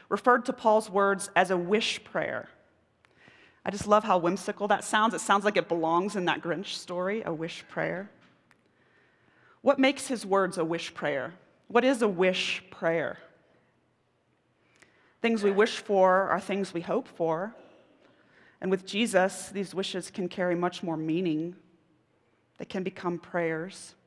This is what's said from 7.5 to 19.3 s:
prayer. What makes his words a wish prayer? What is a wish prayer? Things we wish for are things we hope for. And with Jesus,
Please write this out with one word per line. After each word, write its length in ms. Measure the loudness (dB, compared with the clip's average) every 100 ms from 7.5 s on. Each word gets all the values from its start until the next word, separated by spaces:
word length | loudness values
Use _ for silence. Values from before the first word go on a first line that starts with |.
| -10 -10
prayer. 420 | -6 -4 -6 -12 _ _ _ _ _ _ _ _ _ _ _ _ _ _ _
What 160 | 2 4
makes 300 | 4 2 -4
his 180 | -6 0
words 320 | 2 2 -2
a 60 |
wish 280 | -4 -4 -6
prayer? 420 | -6 -4 -2 -6 -12 _ _ _
What 160 | 2
is 180 | 2 2
a 60 | 0
wish 540 | 2 0 0 -4 -8 -12
prayer? 480 | -6 -2 -2 -2 -8 -18 _ _ _ _ _ _ _ _ _ _ _ _ _ _ _ _ _ _ _
Things 240 | 0 2
we 80 | 2
wish 240 | 4 2 0
for 520 | 0 6 6 6 4
are 120 | 0
things 340 | 0 -4 -4
we 60 | -6
hope 260 | -2 -4 -4
for. 480 | -4 -2 -2 -6 -12 -20 _ _ _ _ _ _ _ _ _
And 80 | -2
with 160 | -2
Jesus, 640 | -2 -2 2 4 2